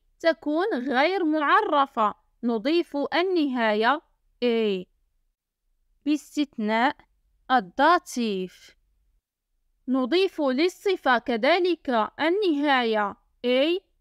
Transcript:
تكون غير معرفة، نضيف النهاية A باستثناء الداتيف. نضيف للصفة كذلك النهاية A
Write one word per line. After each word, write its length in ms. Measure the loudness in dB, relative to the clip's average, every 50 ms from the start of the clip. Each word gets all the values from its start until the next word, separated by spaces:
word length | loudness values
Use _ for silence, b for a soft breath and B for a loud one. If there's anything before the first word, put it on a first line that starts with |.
| _ _ _ _
تكون 460 | 0 0 0 0 -2 -4 -2 -2 0 -2 -2
غير 520 | -4 -4 -2 0 0 0 0 0 0 0
معرفة، 920 | 0 0 0 2 2 2 2 2 2 2 0 0 0 0 -2 -2 -2 -2 _ _ _ _ _ -4
نضيف 540 | -2 -2 -2 0 0 0 0 -2 -2 -4 -6 -4 -2 -2
النهاية 880 | -2 0 0 0 0 0 -2 -2 0 0 0 2 2 2 2 0 0 -4 _ _ _ _ _ _ _ -2
A 400 | 0 0 0 0 -2 -2 -4 -8 -12 _ _ _ _ _ _ _ _ _ _ _ _ _ _ _ _ _ _ _ _ _ _ -4
باستثناء 920 | -2 -2 -2 -4 -6 -6 -6 -6 -4 _ -6 -4 -2 0 0 0 0 -2 -6 _ _ _ _ _ _ _ _ _ 0
الداتيف. 1200 | 0 0 0 -2 0 2 4 4 4 2 0 -4 -6 -4 -4 -4 -4 -4 -6 -8 -12 -18 -20 -20 -20 _ _ _ _ _ _ _ _ _ _ _ _ _ _ _ _ _ _ _ _ _ _
نضيف 540 | -4 -2 -2 0 0 0 0 0 0 -2 -2
للصفة 760 | -2 0 0 0 0 -2 -2 -4 -2 -2 -2 0 0 0 0
كذلك 720 | 0 0 -2 -4 0 0 2 2 2 0 0 -2 -4 -4 -2 -2 -2 -2 -2 -4 -4
النهاية 960 | -2 0 0 0 0 0 0 0 0 2 2 2 0 0 0 -2 -2 -4 -6 -10 _ _ _ _ -2
A 360 | 0 0 2 2 0 -2 -4 -6 _ _ _